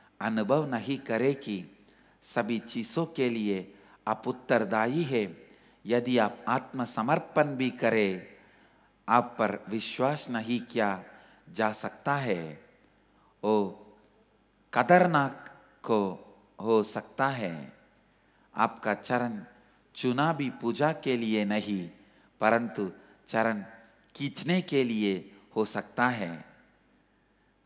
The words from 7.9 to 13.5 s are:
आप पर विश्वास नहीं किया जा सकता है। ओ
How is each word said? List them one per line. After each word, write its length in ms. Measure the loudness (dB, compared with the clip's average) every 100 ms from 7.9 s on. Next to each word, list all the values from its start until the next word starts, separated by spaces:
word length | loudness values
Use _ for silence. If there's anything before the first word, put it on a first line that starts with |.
| 4 2 0 -8 -20 -20 _ _ _ _ _ 2
आप 260 | 2 2 0
पर 260 | -2 -2 -6
विश्वास 600 | -6 -4 0 0 0 -4
नहीं 320 | -6 -2 -4
किया 420 | -2 0 0 0 -6 -20 -20 -20 -14
जा 240 | -2 -2
सकता 420 | -2 -6 -6 -2 -2
है। 500 | 0 -2 -4 -12 -20 _ _ _ _ _ _ _
ओ 280 | 2